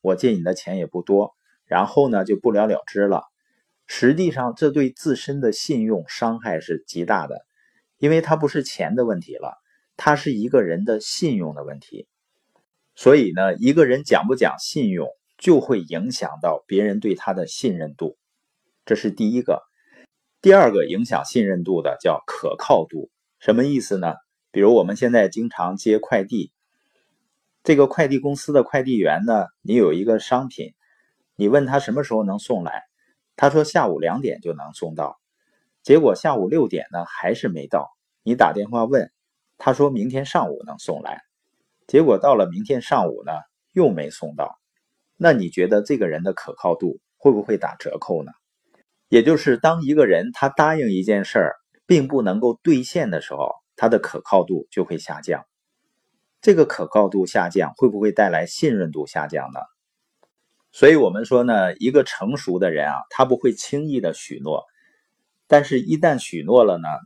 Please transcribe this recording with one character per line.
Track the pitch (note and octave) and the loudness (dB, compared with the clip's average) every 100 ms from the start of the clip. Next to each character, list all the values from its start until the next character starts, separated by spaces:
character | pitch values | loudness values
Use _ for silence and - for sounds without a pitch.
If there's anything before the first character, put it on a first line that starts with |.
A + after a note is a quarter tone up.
我 | F#2 | -4
借 | F#2 B2+ | 0 0
你 | G2+ | 0
的 | E2+ | -4
钱 | F#2 - F#2 | -6 -8 -8
也 | |
不 | D#2+ F2 | -8 -8
多， | F2 G2 G#2 _ _ _ | 0 0 0 _ _ _
然 | - F2 G2+ | -4 -2 0
后 | - C#3 | 2 2
呢， | G#2 F#2+ | 0 -2
就 | G2+ | 0
不 | B2 | 0
了 | G2+ A2 | 2 0
了 | G2 - | -2 -4
之 | G2+ G2+ | -2 0
了。 | F#2 - _ _ _ _ _ - | -2 -6 _ _ _ _ _ -14
实 | - B2 D#3 | 0 2 2
际 | F3+ | 0
上， | C#3 B2 A#2+ | -2 -6 -2
这 | D3+ | 0
对 | C#3 C3 | 0 -2
自 | - D#3+ | -2 -4
身 | B2+ - C#3+ | -4 -4 -4
的 | A#2+ | -2
信 | G#2 - C3+ | -2 -4 -2
用 | A2 G2+ E2 | -2 -4 -6
伤 | - A#2 A2+ | -6 -4 -4
害 | A#2 E2 | -6 -8
是 | - D#2+ - | -6 -10 -8
极 | E2+ | -8
大 | E2+ G2+ D2 | -2 -2 -2
的， | A1+ _ _ _ _ _ - | -12 _ _ _ _ _ -2
因 | C#3+ | 0
为 | D#3+ | 2
它 | D#3+ | 0
不 | D#3 D3 | 0 0
是 | D#3 | -4
钱 | C3 - E2 A#2 | -8 -6 -4 -2
的 | |
问 | A#2+ F#2 | -2 -2
题 | - - | -8 -12
了， | C2 - _ _ _ - | -14 -16 _ _ _ -4
它 | - D3 | 0 0
是 | D3+ | 0
一 | A2+ A#2 | -4 0
个 | B2+ | 2
人 | F#2 E2+ | 2 -2
的 | A2 A2 | -2 -4
信 | - - E3 A2 | -4 -4 -4 -4
用 | D#2+ | -6
的 | D2 | -10
问 | C#2+ C#2 | -14 -16
题。 | - - - _ _ _ _ _ _ _ _ - | -18 -20 -20 _ _ _ _ _ _ _ _ 2
所 | B2+ | 6
以 | D3 G#2 | 6 4
呢， | E2+ F#2+ | 0 -2
一 | F2 A#2+ | 0 2
个 | D#3 C3+ | 4 4
人 | C3 | 2
讲 | D3 - G2+ | 2 0 2
不 | |
讲 | B2+ F2+ C2+ | 0 0 -2
信 | - D#3 A2+ | -8 -4 -2
用， | F2+ C#2 - _ _ | -2 -6 -10 _ _
就 | - D3+ | 2 2
会 | - A2+ | 2 -4
影 | D#2 E2 A2+ | -4 -8 -6
响 | B2+ C2+ D#2 | -6 -8 -4
到 | E2+ D2 - | -4 -4 -2
别 | G2 | 0
人 | G#2 G2+ | 0 -2
对 | G#2+ | -4
他 | F2+ - | -4 -4
的 | F#2 E2+ | -6 -6
信 | - B2 F2 | -6 -4 -4
任 | D2+ | -8
度， | - D#2+ - _ _ _ _ _ _ | -8 -10 -10 _ _ _ _ _ _
这 | - A2 | -4 -2
是 | A2 | -2
第 | - G#2+ | -2 -2
一 | B2 | -2
个。 | A#2 D#2+ _ _ _ _ _ _ _ _ | -2 -4 _ _ _ _ _ _ _ _
第 | F#3+ | 6
二 | G3 C3 | 8 8
个 | G2 | 4
影 | D2 F2+ | 0 -2
响 | A#2 D#2+ | -2 -4
信 | - B2 G2+ | -2 -2 0
任 | F#2 | -2
度 | F2 F2 | -2 -2
的 | C#2+ C2 | -2 -2
叫 | F2 D2 - | -2 -2 -4
可 | - D2+ - | -8 -6 -4
靠 | - A#2 D#2 | 2 2 2
度。 | D#2+ - _ _ _ | -8 -14 _ _ _
什 | - | 0
么 | A#2 | 2
意 | C#3 C#3 | 2 -2
思 | - G2 | -2 -4
呢？ | E2+ D2+ _ _ _ | -4 -8 _ _ _
比 | G2+ | 4
如 | G2+ | 6
我 | A#2 | 6
们 | F2+ G#2+ | 4 0
现 | B2 | 2
在 | A#2 F#2+ | 2 2
经 | G#2+ A#2 | -2 -8
常 | - F2+ G2 | -4 -6 -4
接 | A2+ G#2+ | 0 0
快 | - A2+ | 0 -4
递， | G2 A2 - _ _ _ _ _ _ _ _ _ _ _ | -2 -6 -8 _ _ _ _ _ _ _ _ _ _ _
这 | - D3 | 2 4
个 | C3+ | 4
快 | - C#3+ | 2 0
递 | C3+ | 0
公 | C#3+ | -4
司 | C#3 - | -6 0
的 | C#3+ | 0
快 | A#2+ C#3 | 2 -2
递 | C3 A#2+ | -2 0
员 | E2 E2 | 0 0
呢， | A2+ A2 F#2 _ | 0 -2 -2 _
你 | - A#2 | -2 2
有 | F2+ | 2
一 | E2+ | 2
个 | G#2+ A2 | 0 -2
商 | - B2+ C3+ | 0 -4 -4
品， | - - _ _ _ _ _ _ - | -12 -16 _ _ _ _ _ _ -2
你 | G#2 | 2
问 | C#3+ C3 | 2 2
他 | C#3 | -2
什 | C#3 | -2
么 | B2+ | -6
时 | C#3 | -4
候 | A2+ | -4
能 | G2+ G2+ | -4 -6
送 | - A2 | -6 -6
来， | G#2 G#1+ - _ _ _ _ - | -6 -10 -14 _ _ _ _ 0
他 | C#3 | 2
说 | D3+ | 2
下 | D3+ F3 A#2 | 2 0 0
午 | D2 | -2
两 | E2 A2 | -4 -4
点 | C3 - | -6 -8
就 | E2+ | -10
能 | D2+ D2 | -10 -12
送 | - E2+ | -12 -12
到， | D#2+ D2 - _ _ _ _ _ _ | -8 -10 -10 _ _ _ _ _ _
结 | - D3 | 4 6
果 | C#3 | 6
下 | F#2 D#3+ B2+ | 2 -2 -2
午 | F#2 | -2
六 | D#3 A#2+ | 0 -2
点 | E2+ - | -4 -8
呢 | F2 | -10
还 | E2+ - F2+ | -10 -6 -6
是 | A2+ A#2+ | -4 -6
没 | E2 C#2 | -8 -4
到， | E2+ C#2+ _ _ _ | -4 -4 _ _ _
你 | A2 | -4
打 | B2 E2+ | 2 2
电 | F2+ G#2 | 0 -4
话 | A#2 A2+ | -4 0
问， | C3+ F#2 _ _ _ _ _ | 0 -2 _ _ _ _ _
他 | - | -2
说 | C3 C#3+ | 0 0
明 | B2 A#2+ | 0 -4
天 | C3 | -6
上 | C#3 - F#2+ | -4 -4 -4
午 | C#2+ | -8
能 | - D2 | -14 -14
送 | - D2+ | -10 -10
来， | - D2+ _ _ _ _ _ _ - | -10 -16 _ _ _ _ _ _ 2
结 | C#3+ | 4
果 | D#3 G2 | 4 4
到 | C#3+ | 4
了 | A#2+ F#2 | 2 0
明 | F2 | -4
天 | G#2+ C3 | -6 -4
上 | - C3+ F2 | -2 -2 -2
午 | A#1 C#2+ | -4 -10
呢 | D#2 - _ _ | -10 -12 _ _
又 | F#3 D3+ | 0 2
没 | E2+ C#2+ | 0 -8
送 | - D2+ D2+ | -10 -12 -8
到， | D2 - _ _ _ _ _ - | -10 -10 _ _ _ _ _ 0
那 | E3+ | 4
你 | C3 F2 | 4 0
觉 | F#2 F2+ | 0 2
得 | G#2 | 2
这 | G#2 C3 | 2 -2
个 | F#2 | -2
人 | D#2 | -4
的 | F#2 | -6
可 | F2+ - | -6 -10
靠 | - F2+ | -6 -4
度 | E2 F2+ - _ _ | -2 -4 -6 _ _
会 | C#3+ | 2
不 | G#2+ | 2
会 | G2 G2+ | 0 -4
打 | F#2+ - | -4 -10
折 | - F2+ | -10 -10
扣 | - E2+ | -6 -6
呢？ | - - _ _ _ _ _ _ - | -6 -18 _ _ _ _ _ _ 4
也 | A#2 | 4
就 | A#2 D3+ | 6 2
是 | C#3+ A#2+ | 2 2
当 | D#3+ E3+ | 2 0
一 | C#3 | 0
个 | D3+ A#2+ | 2 4
人 | E2+ A2+ | 4 0
他 | - C3+ | -2 -2
答 | - D3+ D#3+ | 2 2 2
应 | A#2+ | 0
一 | F#2+ | -2
件 | F#2+ G2+ F#2+ | 0 0 0
事 | A2+ | 0
儿 | D#2+ - _ _ | 0 -4 _ _
并 | - E3+ C3+ | 2 2 4
不 | C#3 | 0
能 | G#2 G2+ | 0 0
够 | A#2+ A#2 | 0 0
兑 | E3+ C#3 | 2 0
现 | B2+ F3+ B2+ | 0 -4 -4
的 | E2 | -6
时 | - | -8
候， | C#2+ C#2 - _ - | -6 -6 -6 _ -2
他 | A2+ | 2
的 | A#2 | 2
可 | - - | -2 -12
靠 | - G2 | 0 0
度 | F2 E2+ - | 2 -4 -6
就 | - | -6
会 | F2 E2 | -6 -6
下 | - D2+ | -10 -12
降。 | D#2 D2 - _ _ _ _ _ _ _ _ _ | -6 -8 -8 _ _ _ _ _ _ _ _ _
这 | - | 4
个 | F3 | 6
可 | C#3+ - D#2+ | 4 0 0
靠 | G#2+ G2+ | 2 2
度 | G2 F#2 | 0 0
下 | A2 F2 | 0 0
降 | F#2 D#2 - | -2 -2 2
会 | B2+ | 0
不 | G#2+ | 2
会 | G#2 | 0
带 | G2 G2 | 2 2
来 | D#2+ F2 | 2 -4
信 | - D#3 G#2+ | -2 0 0
任 | E2+ | -4
度 | D#2 C#2+ | -6 -8
下 | E2 D2+ | -6 -6
降 | D#2 C2+ | -8 -8
呢？ | C2 - _ _ _ _ _ _ _ _ _ _ | -12 -16 _ _ _ _ _ _ _ _ _ _
所 | - C#3 | 6 8
以 | D#3+ | 8
我 | G#2+ | 4
们 | G2 | 0
说 | A2+ B2 | 0 2
呢， | B2 G#2+ F#2 - | 2 2 0 0
一 | A#2+ | 2
个 | C#3+ | 2
成 | B2+ - G2 C#3 | 0 -4 -6 -6
熟 | - F2+ | -4 -2
的 | F#2 | -2
人 | D2+ D2 | -2 -4
啊， | C#2 - | -6 -8
他 | - | -2
不 | C3 B2 | 0 2
会 | B2+ | 0
轻 | G#2 - C#3+ D#3 | -4 -6 -8 -4
易 | C3 | -4
的 | F2 | -6
许 | D#2+ - - | -8 -14 -12
诺， | C#2 D2 - _ _ _ _ _ _ _ - | -8 -8 -8 _ _ _ _ _ _ _ 4
但 | D3 | 4
是 | C#3 C3 | 4 -2
一 | - D#3 | -2 0
旦 | E3+ C3 | 2 0
许 | - E2+ | -4 -8
诺 | D#2 B2 | 2 4
了 | G#2+ E2+ | 6 2
呢， | D#2+ D#2 | -4 -10